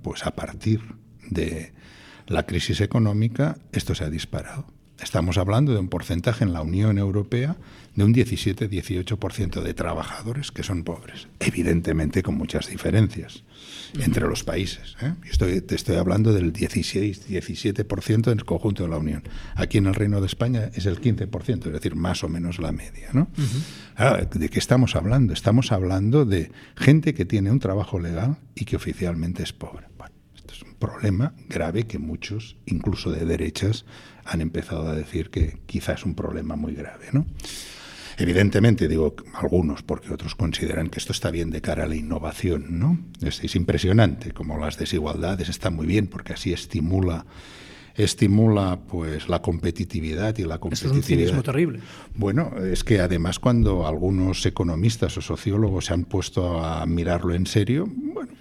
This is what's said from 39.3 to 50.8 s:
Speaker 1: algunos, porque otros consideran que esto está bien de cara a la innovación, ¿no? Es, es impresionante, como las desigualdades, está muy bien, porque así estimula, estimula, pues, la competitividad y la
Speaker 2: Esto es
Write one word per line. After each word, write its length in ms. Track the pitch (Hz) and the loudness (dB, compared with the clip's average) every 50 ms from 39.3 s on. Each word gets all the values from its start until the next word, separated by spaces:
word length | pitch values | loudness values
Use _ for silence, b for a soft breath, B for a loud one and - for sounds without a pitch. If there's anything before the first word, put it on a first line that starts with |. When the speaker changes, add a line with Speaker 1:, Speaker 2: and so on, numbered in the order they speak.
| - | -6
Speaker 1:
algunos, 480 | - 90 - - 90 85 76 71 - | -4 0 2 2 2 2 2 -2 -4
porque 320 | - - 76 - - - 65 | -6 -6 -6 -6 -6 -8 -10
otros 220 | - 85 76 - | -8 -8 -8 -4
consideran 540 | - 92 82 78 - 85 78 76 80 80 87 | -2 -2 -2 0 -2 -2 -2 -2 -2 -4 -4
que 100 | - - | -4 -6
esto 120 | - - | -6 -6
está 180 | - - - 85 | -4 -2 -2 -2
bien 180 | 80 85 85 80 | -2 -2 -2 -4
de 120 | 80 78 | -4 -4
cara 240 | - - 76 76 78 | -4 -2 -2 -2 -2
a 20 | |
la 80 | 78 80 | -2 -4
innovación, 840 | 78 76 78 80 78 78 80 78 - 104 90 82 71 69 73 85 85 | -4 -4 -4 -4 -4 -4 -6 -6 -2 -2 0 0 -2 -2 -4 -2 2
¿no? 200 | 107 156 175 165 - - - - | 2 2 2 2 -2 -8 -10 -6
Es, 220 | - 73 - - - | -4 -4 -4 -4 -4
es 120 | - - | 0 0
impresionante, 760 | 92 87 - - - - 92 98 113 110 85 71 - - 82 | 2 2 2 0 2 4 6 6 6 6 6 4 0 -6 -8
como 260 | - - 78 76 78 76 | -8 -8 -6 -6 -4 -4
las 180 | 76 76 76 | -4 -4 -4
desigualdades, 720 | - 85 - - 82 76 76 76 78 80 90 98 92 85 - | -6 -4 -2 -2 -2 -2 -2 -4 -4 -2 -2 -2 -2 -4 -6
está 220 | - - - 95 | -6 -4 -4 -2
muy 160 | 85 80 78 | -2 -2 0
bien, 200 | 82 92 107 101 | 2 2 2 2
porque 240 | 87 - 92 - - 87 | 0 -4 -10 -10 -10 -10
así 200 | - - 92 87 | -4 -2 -2 -2
estimula, 720 | 82 - - - 87 76 85 92 95 92 87 82 82 - B B B B B B B B B B B B B B | -2 -4 -4 -2 -2 0 2 2 2 2 2 0 -2 -6 B B B B B B B B B B B B B B
estimula, 840 | - 104 - - - 110 98 98 107 113 113 107 101 98 92 90 90 - | 0 0 0 4 4 4 6 8 8 8 8 6 6 4 2 0 -4 -6
pues, 400 | - - 85 82 78 76 76 - - | -6 -6 -4 -4 -4 -4 -4 -2 -2
la 120 | 87 82 | -2 0
competitividad 960 | - 92 85 80 90 87 82 - 92 - - 82 78 80 78 82 104 110 107 | 0 -2 -2 0 0 -2 -2 -2 -4 -4 -4 -4 -4 -4 -2 -2 -2 -2 -2
y 60 | 113 92 | -2 -4
la 120 | 82 82 | -4 -4
Speaker 2:
Esto 120 | 80 - 85 | -4 -4 -6
es 100 | - - | -4 -2